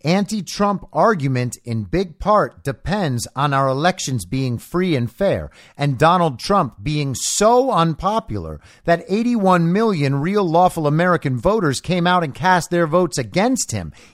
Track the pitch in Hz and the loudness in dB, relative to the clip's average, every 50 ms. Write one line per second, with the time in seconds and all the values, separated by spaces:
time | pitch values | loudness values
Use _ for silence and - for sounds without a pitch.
0 | - 165 175 202 202 - 214 214 160 - - - 208 202 202 - - - - 147 | -2 0 0 0 0 -2 -4 -6 -8 -8 -4 -2 -2 -2 -2 -4 -6 -6 0 2
1 | 180 226 226 170 135 139 131 123 123 120 - - _ 120 117 113 104 87 - 175 | 2 2 2 0 0 -2 -2 -2 -2 -4 -6 -10 _ -6 -6 -6 -4 -4 -4 -4
2 | 196 170 151 - - 185 214 208 160 120 - - - 139 131 - _ - 185 214 | -4 -4 -8 -8 -2 0 2 2 2 0 -4 -8 -10 -10 -10 -8 _ -4 -2 -2
3 | 190 147 127 117 - - - 131 143 139 139 135 139 135 131 135 151 180 185 - | -2 -2 -2 -4 -6 -8 -4 -4 -2 0 0 0 0 0 0 0 0 -2 -2 -2
4 | - - 131 120 90 90 127 131 135 127 120 107 - - - 175 185 185 156 127 | -4 -4 -4 -6 -6 -4 -4 -4 -2 -2 -4 -6 -8 -6 -4 -2 0 0 0 0
5 | 120 113 - - 196 196 143 92 76 73 - - - - _ - 143 143 135 110 | -2 -4 -4 -2 0 0 0 -2 -4 -8 -12 -18 -20 -20 _ -4 -2 -2 2 4
6 | 151 160 175 185 170 160 127 110 - - 202 202 165 120 - - 101 131 151 151 | 4 4 6 4 2 0 -2 -4 -4 0 0 2 2 0 -4 -8 -8 -4 -4 -2
7 | 147 139 123 - - - - - 202 220 240 247 269 269 220 170 165 165 156 - | -2 -4 -4 -4 -6 -4 -2 2 4 4 4 4 2 2 2 2 2 0 0 -2
8 | 165 190 214 220 220 - 107 101 82 80 78 - - - - _ _ 170 170 170 | -2 -2 -2 -2 -4 -4 -8 -8 -8 -8 -10 -12 -14 -20 -20 _ _ 0 0 0
9 | - - 185 220 233 240 240 226 196 190 185 175 165 165 175 208 233 226 202 156 | 0 -2 -2 -2 0 0 0 2 4 4 4 4 4 2 2 2 2 2 2 2
10 | 143 135 139 139 143 175 202 208 202 170 156 170 185 180 - 170 156 147 143 156 | 0 0 0 0 0 0 0 0 0 2 4 4 4 4 2 0 0 0 2 2
11 | 175 185 175 160 - 147 127 120 104 175 214 226 185 147 131 - - - 180 180 | 2 2 2 2 0 -2 -4 0 0 0 2 2 2 0 -2 -2 -4 -4 -2 0
12 | 170 180 180 180 170 143 123 - 143 185 185 175 - - 175 170 170 156 151 180 | 2 2 2 2 0 -2 -6 -2 2 2 2 2 2 0 0 0 0 2 2 2
13 | 185 170 - - 127 104 - 175 202 254 262 - - - - 104 85 76 - - | 0 0 -2 -6 -8 -4 -2 0 0 0 0 -2 -4 -6 -6 -8 -8 -8 -12 -16
14 | - - | -20 -20